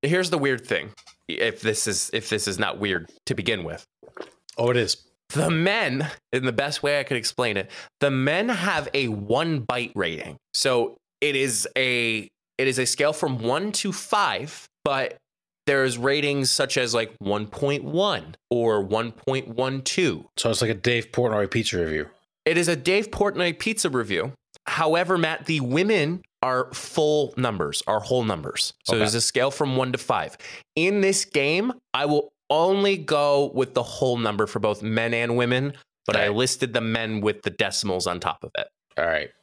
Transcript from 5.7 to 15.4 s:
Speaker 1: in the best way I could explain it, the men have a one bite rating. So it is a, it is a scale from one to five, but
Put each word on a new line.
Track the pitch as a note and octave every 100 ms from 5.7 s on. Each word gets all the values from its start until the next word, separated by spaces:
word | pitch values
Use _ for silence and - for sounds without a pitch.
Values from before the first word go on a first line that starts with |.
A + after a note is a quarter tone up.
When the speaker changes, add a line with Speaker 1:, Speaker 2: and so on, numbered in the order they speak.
| G#3+ F3+ C3 D3+ - _
Speaker 1:
in | C3 B2+
the |
best | A2+ C#3+ C#3+
way | C#3+ C#3+
I |
could | C3+ B2+
explain | A2 - B2 G2
it, | F#2+ - - _
the | C#3+
men | C3+ C3+ E3 A#3
have | G#3+ F3+ E3 C#3+
a | C#3 B2+
one | G#2 G2+ A#2+ E3 D3+
bite | A2+ B2 A#2+ F#2+
rating. | F2 D#2+ - C#2+ _
So | - C3+ B2 A2+ - _ _
it | D3 C3+
is | C3+ A2 - -
a, | C3 B2 A#2 A2 - _ _ -
it | C3+
is | B2+
a | B2
scale | - C#3+
from | D3+ D#3+ B2+
one | A2+ C#3+ G#3
to | G3+ G3+
five, | F#3 - A3 F#3 F#2+ D3 - - _
but | - C3+ C3 - _ _